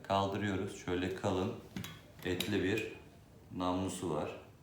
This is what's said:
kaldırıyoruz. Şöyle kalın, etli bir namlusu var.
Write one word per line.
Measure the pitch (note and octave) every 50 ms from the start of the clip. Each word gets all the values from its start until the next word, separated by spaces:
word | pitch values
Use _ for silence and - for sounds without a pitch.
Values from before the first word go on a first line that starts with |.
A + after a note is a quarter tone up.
| -
kaldırıyoruz. | - G2 G2 G2 G2 G2+ G2 G2+ G2+ G2 F#2 G#2 - - - -
Şöyle | F2+ F2+ F2+ F2+ F2+ -
kalın, | - - G2+ F#2 F#2 G2 A2 - - - - - - - - - - - - - - -
etli | F#2 F2+ F2+ - G#2 G#2 F#2 F2
bir | F#2+ G#2+ B2 - - - - - - - - - - - - - - -
namlusu | F#2+ F2+ F2+ F2+ F#2+ F#2+ F#2+ - - F#2 E2+ D2+
var. | D2+ - - - - - - - -